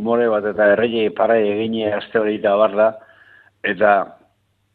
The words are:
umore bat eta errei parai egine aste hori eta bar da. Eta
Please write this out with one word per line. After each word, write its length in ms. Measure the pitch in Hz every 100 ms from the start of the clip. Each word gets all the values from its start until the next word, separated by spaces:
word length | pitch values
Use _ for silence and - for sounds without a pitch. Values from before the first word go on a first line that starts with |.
umore 280 | 110 120 117
bat 180 | 107 104
eta 220 | 107 104
errei 340 | 101 117 113 107
parai 280 | - 107 117 104
egine 460 | 104 113 113 107
aste 240 | 104 - 113
hori 200 | 107 107
eta 180 | 101 101
bar 200 | 107 101
da. 120 | 110 110 - _ _ - _ _
Eta 300 | 104 92 104 101 - - _ _ _ _ _